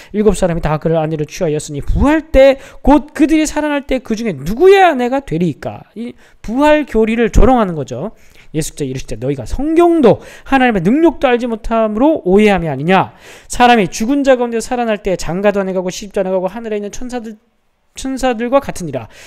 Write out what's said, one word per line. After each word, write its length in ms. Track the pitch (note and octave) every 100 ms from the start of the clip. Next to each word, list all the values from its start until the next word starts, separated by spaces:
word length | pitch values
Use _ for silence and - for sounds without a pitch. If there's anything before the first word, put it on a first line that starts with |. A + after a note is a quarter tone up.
| -
일곱 220 | G3+ G#3+ F#3+
사람이 260 | F3+ E3
다 180 | D3+ D3+
그를 180 | E3 D#3+
아내를 300 | D#3 D#3 D3+
취하였으니 540 | - E3+ D3+ - C#3+
부활 480 | - - C4 D#4 D4+
때, 280 | C4+ C4+ C4+ - -
곧 320 | - D4 -
그들이 320 | - D4 D#4 D4+
살아날 420 | D4+ D4+ C#4+ C#4
때 120 | C4
그 160 | - G#3+
중에 180 | A#3 C#3
누구의 440 | D3 A3+ F#4 G4
아내가 360 | F4+ C4+ A#3+ C4+
되리이까? 640 | C#4 E3 F3 - A#2 G#2+ - G3+
이 180 | A#3+ - _ _
부활 440 | - B3 D4+ D4+ C#4+
교리를 440 | A3 A3 A3+ A3+
조롱하는 460 | - A3 B3+ G3 D#3
거죠. 360 | B2+ A#2+ G3 - - - -
예수께서 300 | D3+ - -
이르시되, 320 | C#3 C3 - A2
너희가 280 | B2 C#3 A2+
성경도 760 | - D4 E4 F4 E4+ A#3 - - -
하나님의 380 | - C4+ B3 G3+
능력도 460 | E3 C#4 E4 - C4+
알지 200 | A#3+ A#3+
못함으로 720 | A3 - A3+ A3 G#3+ C#4+ D#4 F3+
오해함이 420 | G3 G#3+ F#3+ E3
아니냐? 460 | C3+ D#3 F#3+ B2+ - - - -
사람이 400 | - B3 A#3+ F3+
죽은 340 | - A3 C#4+
자 120 | C4+ B3
가운데 240 | A#3+ A3+
살아날 440 | - B3 A#3 G#3
때 120 | G#3 F3
장가도 460 | - F3 G3+ G3
안 80 | F#3+
해가고 200 | F#3 F3+
시집도 300 | - G3+ G#3
안 80 | F#3
해가고 200 | F#3+ F3+
하늘에 280 | A3 A3+ G#3+
있는 160 | G3+
천사들, 460 | - B3+ B3 A3+ G#3+ _ _ _ _ _ -
천사들과 640 | C4+ C4 B3+ A3+ A#3+ C4+
같으니라. 500 | C4+ - E3 C3 - -